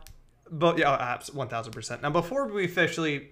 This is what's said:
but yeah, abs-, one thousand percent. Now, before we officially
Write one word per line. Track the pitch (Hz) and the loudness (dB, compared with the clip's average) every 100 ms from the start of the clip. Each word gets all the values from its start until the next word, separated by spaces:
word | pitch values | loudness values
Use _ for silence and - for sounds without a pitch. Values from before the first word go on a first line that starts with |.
| - - - _ - | -16 -20 -20 _ -12
but | 160 170 170 | 2 4 4
yeah, | 147 | 4
abs-, | 131 123 120 - | 4 0 -4 -6
one | 143 123 | -8 -6
thousand | 117 113 | -6 -8
percent. | 104 110 120 | -10 -8 -4
Now, | 143 | 0
before | 160 170 269 277 | 2 2 -2 -2
we | 208 | -2
officially | 180 180 165 165 160 143 - | 0 2 2 2 -2 -2 -6